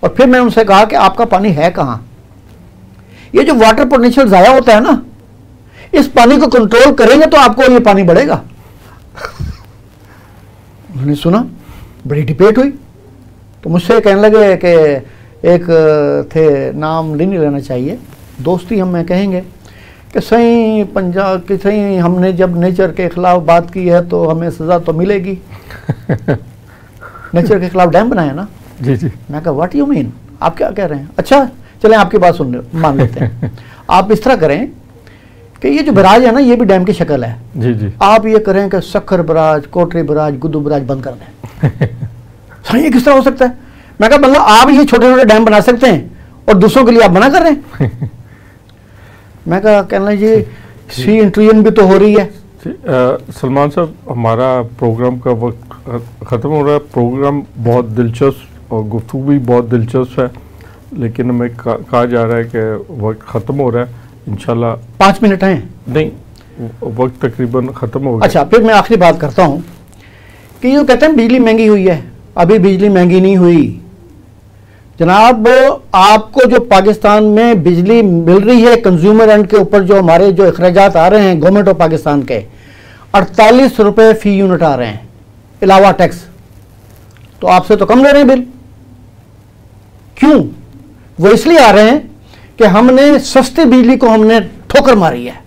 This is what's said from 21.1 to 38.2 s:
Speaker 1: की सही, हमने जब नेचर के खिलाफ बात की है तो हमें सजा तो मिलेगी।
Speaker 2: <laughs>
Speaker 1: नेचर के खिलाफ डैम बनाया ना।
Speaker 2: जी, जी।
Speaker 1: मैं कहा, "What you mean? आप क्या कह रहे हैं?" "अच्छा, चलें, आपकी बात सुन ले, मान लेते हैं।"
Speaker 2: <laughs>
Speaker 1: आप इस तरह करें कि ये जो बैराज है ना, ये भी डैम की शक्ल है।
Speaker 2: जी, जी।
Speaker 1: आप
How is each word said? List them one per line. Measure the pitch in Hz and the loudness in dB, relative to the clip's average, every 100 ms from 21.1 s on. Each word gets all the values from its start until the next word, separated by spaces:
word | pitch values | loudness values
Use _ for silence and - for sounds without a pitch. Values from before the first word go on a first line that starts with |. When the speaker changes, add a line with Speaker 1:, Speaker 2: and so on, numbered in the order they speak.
| 180 196 190 175 | -4 -4 -4 -6
Speaker 1:
की | 196 | -4
सही, | 202 208 202 190 | -2 -4 -2 -2
हमने | 175 180 185 | -2 -2 -2
जब | 180 185 170 | -2 -2 -2
नेचर | 180 180 190 | -2 -2 -4
के | - 175 | -4 -8
खिलाफ | 170 180 180 | -4 0 0
बात | 160 170 175 | 2 0 0
की | 190 180 | -6 0
है | 175 175 | 0 0
तो | 175 165 | -4 -2
हमें | 160 170 | -2 -6
सजा | 165 160 175 | -8 -4 -2
तो | 170 | -2
मिलेगी। | 160 185 202 180 190 - - - - - - - | -4 -2 -4 -6 -12 -14 -20 -20 -20 -10 -12 -6
Speaker 2:
<laughs> | 120 - 135 - - - - - - - - - 170 | -8 -4 -8 -8 -20 -20 -20 -20 -20 -20 -20 -6 -4
Speaker 1:
नेचर | 175 202 | 0 -2
के | 180 | -2
खिलाफ | 185 180 | 0 0
डैम | 170 226 | 2 0
बनाया | 214 151 | -2 -4
ना। | 139 208 - - - | -6 -14 -18 -20 -10
Speaker 2:
जी, | 127 131 | -4 -4
जी। | 151 - - | -4 -10 -14
Speaker 1:
मैं | 147 | -10
कहा, | 170 | -6
"What | 139 175 285 | -4 -4 -4
you | 285 | -2
mean? | 247 120 - - - | -2 -4 -10 -20 -8
आप | 170 - | -8 -6
क्या | - | -8
कह | 202 185 | -6 -8
रहे | 143 | -8
हैं?" | 147 - | -10 -10
"अच्छा, | 180 277 269 - - - | 0 0 0 -8 -20 -4
चलें, | 220 220 | 2 2
आपकी | 185 214 | 2 2
बात | 175 165 | 0 0
सुन | 143 123 | -4 -8
ले, | 117 165 | -10 -4
मान | 156 139 | -2 0
लेते | 120 - | -2 -2
हैं।" | 113 - 110 - - | -8 -6 -12 -12 -20
Speaker 2:
<laughs> | - - | -20 -2
Speaker 1:
आप | 180 196 | -2 0
इस | 214 | -2
तरह | 254 247 | 0 0
करें | 156 147 294 - - - - - _ - - - | 0 -2 -6 -12 -20 -20 -20 -20 _ -20 -20 -8
कि | - | -4
ये | 285 | -2
जो | 311 | 0
बैराज | 196 190 220 | 2 4 4
है | 254 | 2
ना, | 233 | 2
ये | 262 240 | 2 2
भी | 220 | 2
डैम | 185 | 0
की | 180 | 0
शक्ल | 202 170 143 | -4 -2 -4
है। | 113 113 - - | -6 -12 -16 -6
Speaker 2:
जी, | 120 | -4
जी। | 110 104 - | -4 -6 -2
Speaker 1:
आप | 196 220 | 2 2